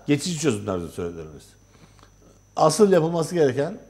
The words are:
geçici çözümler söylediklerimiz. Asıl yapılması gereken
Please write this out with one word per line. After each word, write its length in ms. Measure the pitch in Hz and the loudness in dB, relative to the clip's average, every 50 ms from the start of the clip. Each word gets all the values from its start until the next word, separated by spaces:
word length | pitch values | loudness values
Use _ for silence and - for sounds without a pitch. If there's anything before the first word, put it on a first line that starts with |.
| - - | -2 -2
geçici 320 | 143 147 - 185 175 151 | -2 -2 -2 -4 -6 -2
çözümler 400 | 156 156 113 101 101 104 95 90 85 80 | -2 -2 -2 -2 -4 -6 -6 -6 -6 -8
söylediklerimiz. 560 | 76 - 90 87 87 82 78 78 76 67 - - _ _ _ _ _ _ - _ _ _ - _ _ _ _ - _ _ _ _ _ | -8 -8 -8 -8 -8 -12 -14 -16 -18 -20 -20 -20 _ _ _ _ _ _ -20 _ _ _ -20 _ _ _ _ -20 _ _ _ _ _
Asıl 360 | - 147 156 156 - 214 202 | 2 2 2 4 4 4 6
yapılması 440 | 190 175 156 165 170 170 165 156 180 | 6 4 2 2 0 -2 -4 -2 0
gereken 420 | 170 156 135 120 135 143 165 214 - - | 2 2 2 2 0 -4 -4 -6 -10 -16